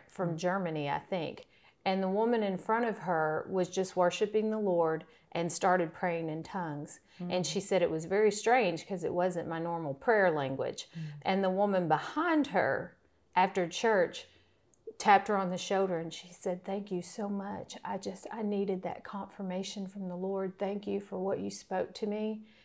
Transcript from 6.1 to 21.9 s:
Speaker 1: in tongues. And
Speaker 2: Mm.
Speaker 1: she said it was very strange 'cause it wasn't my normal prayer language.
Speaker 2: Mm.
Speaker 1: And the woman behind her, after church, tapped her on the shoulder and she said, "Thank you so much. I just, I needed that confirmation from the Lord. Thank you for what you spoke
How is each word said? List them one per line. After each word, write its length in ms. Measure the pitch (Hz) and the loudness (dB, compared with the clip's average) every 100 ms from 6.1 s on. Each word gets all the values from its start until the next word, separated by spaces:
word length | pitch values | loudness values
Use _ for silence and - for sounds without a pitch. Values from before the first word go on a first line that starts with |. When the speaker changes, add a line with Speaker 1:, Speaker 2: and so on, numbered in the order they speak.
| 170 160 | 0 -2
Speaker 1:
in 140 | 156 | -4
tongues. 560 | 156 190 165 143 156 - _ - | -6 -6 -4 -6 -8 -14 _ -10
And 240 | 175 180 175 | -2 0 0
Speaker 2:
Mm. 60 | |
Speaker 1:
she 80 | 196 | -2
said 220 | 190 185 | 2 4
it 80 | 170 | 4
was 160 | 160 165 | 0 0
very 260 | 202 214 | 4 4
strange 540 | 208 226 254 190 165 - | 4 4 4 4 0 -4
'cause 160 | 185 | -4
it 100 | 165 | -2
wasn't 340 | 175 185 175 156 | 2 2 0 -4
my 120 | 165 | -4
normal 340 | 170 170 156 | -4 -4 -4
prayer 360 | 135 - 311 285 | -2 4 6 6
language. 600 | 151 135 135 127 - - | 4 0 -2 -4 -6 -10
Speaker 2:
Mm. 60 | 165 156 147 | -10 -10 -6
Speaker 1:
And 200 | 175 190 | 0 2
the 60 | 190 | 2
woman 380 | 185 202 190 165 | 2 2 4 4
behind 600 | 151 - 294 339 311 262 | 2 0 0 2 2 2
her, 480 | 185 131 131 175 - _ _ _ 180 | 2 2 0 -4 -14 _ _ _ 2
after 320 | 190 190 170 | 2 2 -2
church, 600 | - 226 208 170 - - _ _ _ _ _ - - | 2 4 4 2 -2 -16 _ _ _ _ _ -18 0
tapped 300 | 220 196 202 | 6 6 6
her 80 | 196 | 0
on 120 | 185 | 0
the 80 | 180 | -2
shoulder 400 | - 196 190 165 | 0 2 2 0
and 160 | 165 | -4
she 140 | - 180 | -10 -16
said, 320 | - 196 180 | -8 -4 -4
"Thank 280 | 196 202 202 | -4 -6 -4
you 100 | 180 | -6
so 260 | 175 - 202 | -6 -6 -4
much. 500 | 196 196 196 - - | -4 -6 -8 -10 -10
I 140 | 196 196 | -8 -6
just, 300 | 196 185 - | -6 -10 -10
I 120 | 226 | -6
needed 400 | 208 202 196 185 | -2 0 0 -2
that 200 | 185 - | -4 -8
confirmation 840 | - 202 190 - 185 180 190 208 190 | -10 -10 -10 -8 -6 -4 -6 -8 -10
from 200 | 202 185 | -8 -8
the 80 | 180 | -4
Lord. 440 | 190 196 190 185 | -4 -2 -4 -4
Thank 260 | 190 202 202 | -4 -4 -2
you 140 | 196 | -4
for 180 | 202 190 | -4 -4
what 220 | 190 190 | -2 -2
you 100 | 196 | -4
spoke 440 | 202 - 185 - | -8 -4 -4 -2